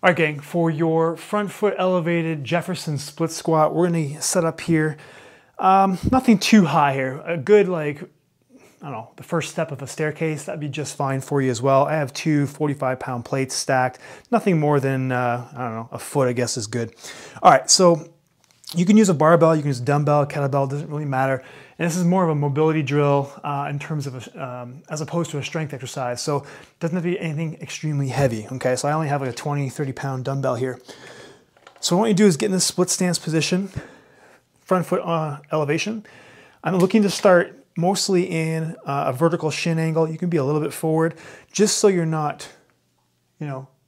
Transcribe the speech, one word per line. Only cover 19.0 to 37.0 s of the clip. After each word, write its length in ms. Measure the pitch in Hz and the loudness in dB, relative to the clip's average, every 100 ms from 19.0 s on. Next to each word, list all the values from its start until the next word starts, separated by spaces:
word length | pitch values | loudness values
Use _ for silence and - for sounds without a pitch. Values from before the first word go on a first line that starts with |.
| 214 | 8
a 60 | |
barbell, 400 | 156 156 170 160 | 6 6 8 6
you 80 | 160 | 4
can 60 | 147 | 0
use 120 | 127 | -4
a 40 | |
dumbbell, 420 | 123 143 147 147 143 | 0 0 2 2 2
kettlebell, 420 | 151 139 139 135 | -2 -2 0 -2
doesn't 220 | 143 147 | -4 -8
really 140 | 151 | -8
matter. 400 | 151 131 135 135 - - - _ | -4 -2 0 -2 -6 -20 -20 _
And 120 | 170 | -4
this 60 | 165 | 0
is 80 | |
more 180 | 175 185 | 2 2
of 80 | 175 | 2
a 40 | |
mobility 480 | 147 143 139 156 156 | 0 0 2 2 2
drill, 500 | 139 143 143 143 139 - | 0 2 4 2 0 -8
uh, 240 | 147 143 147 | -8 -6 -6
in 100 | 147 | -8
terms 280 | - 156 143 | -6 -8 -8
of, 220 | 127 113 | -10 -16
a, 160 | - | -12
um, 380 | 135 123 123 131 - | -12 -12 -14 -16 -12
as 120 | 156 | -10
opposed 300 | 156 170 165 | -6 -4 -4
to 60 | 147 | -6
a 40 | |
strength 320 | - 170 156 | -6 -6 -8
exercise. 480 | 139 120 - 123 123 | -8 -10 -8 -6 -6
So 160 | - 143 | -4 -4
it 60 | 143 - - _ | -4 -20 -20 _
doesn't 140 | 170 | -4
have 80 | 180 | -4
to 80 | 170 | -4
be 80 | 175 | -4
anything 400 | 170 147 165 160 | -4 -4 -6 -8
extremely 480 | - - 156 143 139 | -14 -8 -4 -2 -2
heavy, 380 | 120 139 113 107 | 0 0 0 -6
okay? 240 | 131 127 127 | -4 -2 0
So 120 | 143 | 0
I 40 | |
only 160 | 151 160 | -2 -2
have, 120 | 143 | -2
like, 100 | 135 | -4
a 40 | |
twenty, 340 | 117 151 143 139 | -6 -4 -4 -4
thirty 240 | - 143 | -4 -6
pound 320 | 131 143 131 | -6 -6 -6
dumbbell 300 | 123 135 131 | -4 -2 -2
here. 260 | 120 131 123 - - - - - - _ _ - _ | -2 -4 -6 -14 -20 -20 -20 -20 -20 _ _ -20 _
So 160 | - 175 | 0 2
what 120 | 226 | 4
you 60 | |
do 100 | 185 | 6
is 120 | 208 147 | 6 4
get 100 | 214 | 0
in 60 | |
this 120 | 185 | 0
split 240 | - - 175 | -2 0 -2
stance 300 | - 180 170 | 0 0 -2
position, 520 | - 160 143 180 196 - - - _ _ - _ _ _ | -2 -2 0 -2 -4 -10 -14 -20 _ _ -20 _ _ _
front 260 | _ 185 165 | _ -2 0
foot, 160 | 180 | -4
uh, 340 | 175 165 156 143 - | -2 -2 -2 -8 -4
elevation. 560 | 156 147 160 208 220 214 - - - - _ | -4 0 -2 -2 -8 -10 -20 -20 -20 -20 _
I'm 160 | - 185 | -2 2
looking 240 | 185 226 | 4 4